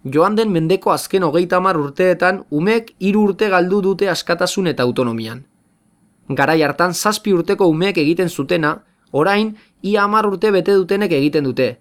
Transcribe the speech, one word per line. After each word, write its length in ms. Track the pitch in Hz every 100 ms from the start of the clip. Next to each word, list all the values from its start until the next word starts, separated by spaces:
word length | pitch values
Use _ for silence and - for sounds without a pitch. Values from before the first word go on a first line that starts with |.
joan 300 | 139 139 180
den 160 | 214 220
mendeko 400 | 170 160 190 -
azken 300 | 156 - 196 170
hogeita 320 | 160 180 185
hamar 180 | 185 170
urteetan 640 | 143 143 185 175 180 190 -
umeek 440 | 151 180 226 226 _
hiru 300 | 190 208 208
urte 220 | 185 214
galdu 300 | 190 180 202
dute 240 | 190 190 196
askatasun 640 | 160 - 170 180 - 180
eta 100 | 135
autonomian. 640 | 123 123 123 113 110 120 - _ _ _ _ _ _ _ _
Garai 340 | 135 143 160
hartan 320 | 147 139 175
zazpi 380 | 175 208 208 208 180
urteko 320 | 170 202 185
umeek 320 | 151 190 180
egiten 280 | 147 170 180
zutena, 500 | - 135 175 151 170 _ _ _
orain 420 | 135 170 202 220 214 _ _
ia 200 | 190 208
hamar 240 | 202 214 214
urte 240 | 190 220
bete 220 | 190 175
dutenek 400 | 202 175 196 208
egiten 320 | 151 147 156
dute. 300 | 139 127 123 -